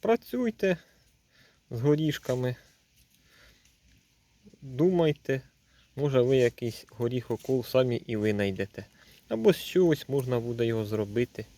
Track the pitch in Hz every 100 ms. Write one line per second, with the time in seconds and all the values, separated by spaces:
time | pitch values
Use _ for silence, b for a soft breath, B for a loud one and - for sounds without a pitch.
0 | 202 226 - 247 240 220 190 175 b b
1 | b _ _ b b b _ 120 139 151
2 | 156 139 - 127 127 123 b b b _
3 | _ _ b b b b b _ _ _
4 | _ _ _ _ - _ 135 127 170 180
5 | 160 147 - 135 - _ _ b b -
6 | 143 135 123 135 120 - 120 - - 110
7 | 120 127 - 113 - 131 113 131 131 120
8 | - 110 107 104 101 95 98 - 101 b
9 | b b _ 226 220 180 - 180 180 151
10 | - 139 127 123 117 117 117 113 104 107
11 | 101 107 123 - 110